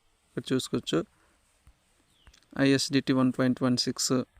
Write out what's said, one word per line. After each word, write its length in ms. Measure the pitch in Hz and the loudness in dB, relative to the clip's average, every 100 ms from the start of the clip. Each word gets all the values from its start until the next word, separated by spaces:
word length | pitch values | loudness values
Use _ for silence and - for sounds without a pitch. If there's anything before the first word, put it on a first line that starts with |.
| _ _ | _ _
ఇక్కడ 200 | _ - - | _ -10 -4
చూసుకోవచ్చు 460 | 131 - 120 - 160 190 _ _ _ _ _ - _ _ _ _ _ - - _ - | -2 -2 -6 -2 -4 -4 _ _ _ _ _ -20 _ _ _ _ _ -20 -20 _ 0
ఐఎస్డిటి 540 | 135 135 - 139 - | 2 2 2 0 2
వన్ 200 | 131 127 | 2 2
పాయింట్ 300 | 123 131 120 | 2 0 0
వన్ 140 | 127 123 | 0 0
సిక్స్, 360 | 131 - - 127 - | -2 -4 -2 -2 -4